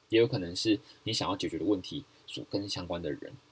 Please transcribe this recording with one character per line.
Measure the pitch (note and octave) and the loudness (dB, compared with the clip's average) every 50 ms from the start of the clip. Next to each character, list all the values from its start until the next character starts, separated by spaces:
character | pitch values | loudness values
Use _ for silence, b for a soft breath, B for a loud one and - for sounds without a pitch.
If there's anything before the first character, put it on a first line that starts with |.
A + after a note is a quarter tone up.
| _ _ | _ _
也 | - A2 | 4 6
有 | A#2 | 6
可 | A#2 B2+ G#2 | 6 4 0
能 | F2+ E2+ F2 | -2 -2 -4
是 | - - A2+ G#2 G2+ B B B B B | 0 2 2 2 2 B B B B B
你 | G#2+ A2 | -4 -2
想 | - - E2+ | 0 0 0
要 | F#2+ | 0
解 | F#2+ - E2+ | -2 -2 -4
决 | - | -2
的 | D#2 D#2 | 0 2
问 | G2 G#2 F#2+ | 2 2 2
题 | F2+ - - - - - b b b | 0 -4 -8 -8 -8 -10 b b b
所 | b - - - - | b -10 -10 -8 -4
跟 | - G2+ G2+ G2+ | -4 -4 -4 -4
相 | - F#2+ F2 | -4 -6 -4
关 | E2+ F2 E2+ | -4 -4 -4
的 | E2+ D2+ D2 | -2 -4 -4
人， | - - - - - - _ | -6 -8 -12 -14 -16 -20 _